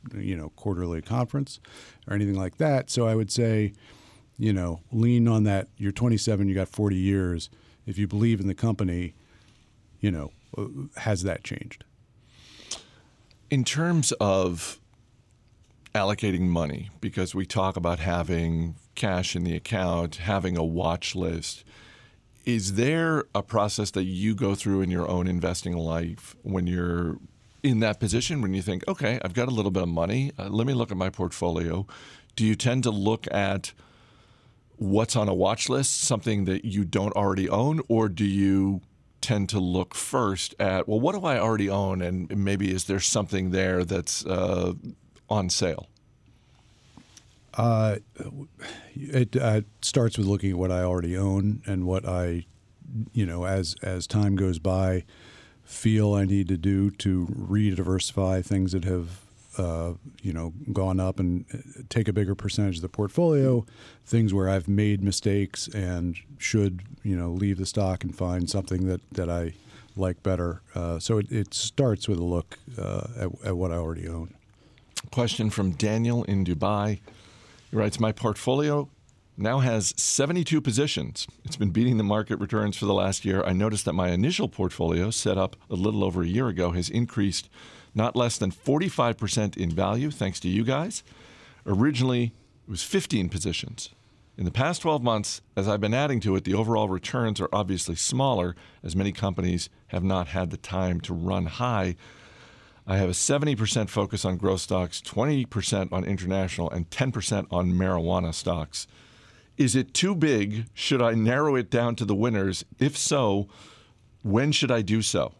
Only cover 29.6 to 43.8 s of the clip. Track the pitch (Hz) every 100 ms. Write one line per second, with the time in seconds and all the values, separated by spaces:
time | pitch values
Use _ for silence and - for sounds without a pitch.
29.6 | 101 92 87 82 85 117 139 - 95 101
30.6 | 120 131 117 95 92 - 87 - 87 82
31.6 | 85 87 101 - - - - - 110 104
32.6 | 123 127 123 107 98 110 - - 98 98
33.6 | - - - - - _ _ - _ _
34.6 | _ - 98 101 113 120 104 92 92 113
35.6 | - 131 135 - - 113 113 104 92 95
36.6 | 113 98 92 104 101 - 98 95 92 101
37.6 | 135 156 - 113 107 87 101 98 98 98
38.6 | 95 95 - _ _ _ - 107 98 107
39.6 | 92 90 90 - - 135 110 95 - -
40.6 | 98 95 - 107 139 196 180 127 107 110
41.6 | 101 98 98 95 87 92 85 101 98 98
42.6 | 98 92 - 98 - 113 98 98 92 92
43.6 | 92 92